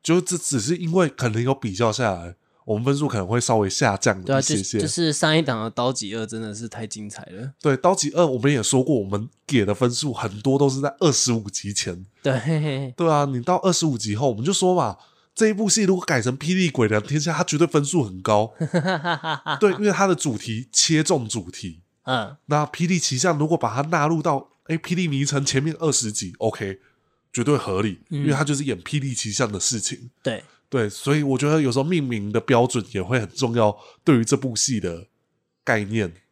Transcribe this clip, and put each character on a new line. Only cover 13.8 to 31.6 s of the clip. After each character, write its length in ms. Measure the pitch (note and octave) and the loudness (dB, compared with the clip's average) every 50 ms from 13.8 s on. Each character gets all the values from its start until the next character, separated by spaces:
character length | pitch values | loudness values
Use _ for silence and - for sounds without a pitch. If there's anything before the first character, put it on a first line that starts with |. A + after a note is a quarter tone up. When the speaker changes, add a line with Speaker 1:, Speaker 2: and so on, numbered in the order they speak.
| E3+ | 2
Speaker 1:
五 100 | D#3 C3 | 0 0
集 200 | A2+ G#2+ A2 G2+ | 0 -2 -2 -2
后， 140 | A2 C#3 C#3 | 0 0 0
我 40 | A2+ | 0
们 80 | G2+ | 0
就 100 | A#2+ E3+ | -2 0
说 220 | G3+ - F#3+ F#3 F3+ | 0 2 2 4 4
嘛， 220 | F3+ C#3 G#2+ F#2+ - - _ _ _ _ _ _ | 2 2 0 -4 -8 -18 _ _ _ _ _ _
这 140 | - A3 G#3+ | 2 2 2
一 40 | |
部 160 | G#3+ F#3+ A3+ G3+ | 2 2 0 2
戏 140 | E3 A3 | 2 4
如 140 | G#3 F3+ F#3+ | 4 4 2
果 80 | F3+ - | 2 2
改 160 | - D#3 B2 | 0 0 2
成 140 | A2 B2 B2+ C#3 | 2 0 -4 -2
《霹 160 | - D#3 F#3 | -2 0 2
雳 140 | F#3 F#3 E3 | 2 2 2
鬼》 180 | - C3 A#2 | 2 2 2
梁 160 | G#2 G#2+ G#2+ | 2 2 0
天 160 | G2+ - C#3 D#3 | 0 0 -2 -2
下， 120 | C#3+ E3+ | -2 -2
它 100 | D#3+ D3+ | -2 -2
绝 160 | - - - C#3+ | -2 0 2 2
对 80 | E3+ | 2
分 160 | E3 - D3+ D3 | 4 4 0 0
数 200 | C#3 F3+ F3 B2+ | 2 0 0 0
很 160 | G2+ F#2 F#2 | 0 -6 -6
高。 300 | F#2 - G#2+ G#2 A2 A2 - - E3 C#3+ - F3 C#3 F#3 F#3 D#3 D3 | 0 2 4 4 2 0 -4 -6 -6 0 0 0 0 0 -2 -2 -2
Speaker 2:
<laughs> 540 | F3 E3 D3 - D#3+ D3+ C3+ _ - D3 C3+ | -4 -4 -4 -4 -6 -6 -6 _ -6 0 4
Speaker 1:
对， 140 | G#3+ G3+ | 4 2
因 80 | F#3 - | 4 2
为 100 | G#3 G#3 | 0 0
它 160 | F3+ D#3 G3 | 2 2 2
的 80 | F#3+ F3 | 2 2
主 240 | - - D3 A2+ G2+ | 0 0 -4 -4 -4
题 300 | - A#2 A2 A2 C3 _ | -6 -6 -8 -8 -8 _
切 320 | - - - - D#3+ D3+ | 0 0 2 4 4 2
中 240 | D#3 - F#3 C#3 A#2 | 4 2 0 0 0
主 240 | A2 - A2+ E2+ F2+ | -4 -6 -8 -8 -10
题。 300 | - - - F2+ D#2+ E2+ _ _ _ _ _ | -14 -12 -12 -12 -12 -14 _ _ _ _ _
Speaker 2:
嗯。 320 | C3 C3 B2 G#2+ E2+ - _ _ | -4 -2 -2 -4 -6 -12 _ _
Speaker 1:
那 200 | - D3 D3+ D3+ | -2 0 0 0
《霹 200 | - - - E3+ | -2 -2 -2 0
雳 120 | E3+ F#3+ E3+ | 2 2 0
奇 180 | - - C3 B2 | 0 -2 -2 2
象》 200 | F#3 F3+ D#3+ C#3+ | 2 2 2 2
如 100 | D3+ D#3 | 2 0
果 80 | E3+ | 2
把 180 | D#3 - A2 G#2+ | 0 0 -2 -2
它 140 | B2+ C#3+ D#3+ | -2 -2 -2
纳 180 | F3 D#3+ C#3+ | 0 0 2
入 140 | D3+ E3 D#3 | 2 0 0
到， 280 | - F3 D3 C#3 - _ _ _ _ | 0 0 0 -2 -4 _ _ _ _
诶， 100 | - D#3+ | -6 -6
霹 180 | E3 - - F3+ | -4 -2 -2 -2
雳 140 | E3+ F3+ D#3+ | 0 0 0
迷 160 | C#3+ C3+ C#3+ | 0 0 0
城 200 | C#3 C#3+ C#3 C#3 | 0 0 0 0
前 160 | - - C3+ | 2 0 0
面 140 | C#3+ D#3+ D#3+ - | 0 0 -2 0
二 100 | E3 D#3 | 0 0
十 220 | C3 - A#2+ G#2+ | 2 2 -2 -2
集， 220 | G#2 - G#2+ F2+ F2 _ | -4 -6 -8 -8 -8 _
OK， 400 | - A2 - - A2 G2 F#2+ - _ _ _ _ _ _ _ _ _ _ | -2 -2 -2 -2 -8 -8 -8 -10 _ _ _ _ _ _ _ _ _ _
绝 100 | - B2 | -4 -2
对 140 | A#2 C3+ D3 | 2 2 2
合 260 | A#2+ - - F#2+ F#2+ | 2 0 -2 0 0
理， 160 | G#2+ G#2+ F#2 - _ _ | 0 -2 -2 -6 _ _
Speaker 2:
嗯。 100 | E3+ C#3+ | -6 -2
Speaker 1:
因 60 | C#3+ D#3 | 0 0
为 40 | |
它 120 | C#3+ C3+ D#3 | 2 2 2
就 100 | C#3 D3 | 0 0
是 80 | C#3 D3+ | -2 -2
演 160 | C3+ A2 F2 | -4 -6 -6
《霹 200 | - - D3 D3 | -6 -4 -4 -4
雳 120 | C3+ C3+ | -2 -4
奇 200 | A#2+ - - A2 | -6 -6 -6 -6
象》 180 | G2 - C3 G#2+ | -2 -2 -2 -2
的 80 | G#2 A2+ | -2 -4
事 220 | - - B2+ G#2+ | -2 -2 -2 -2
情。 280 | - - - - A#2+ A#2+ _ _ | -4 -6 -8 -10 -16 -20 _ _
Speaker 2:
对。 220 | _ C3+ A2+ G2+ - _ _ _ _ _ | _ -6 -6 -6 -12 _ _ _ _ _
Speaker 1:
对， 200 | - C3 A2 G2+ | -2 0 0 0
所 260 | - - - C#3+ D3 | -4 -6 -2 0 0
以 80 | D3+ | 2
我 160 | D3 C#3 C3 B2 | 2 0 0 0
觉 100 | C#3+ D3 | 2 2
得 120 | D#3 D#3+ | 2 2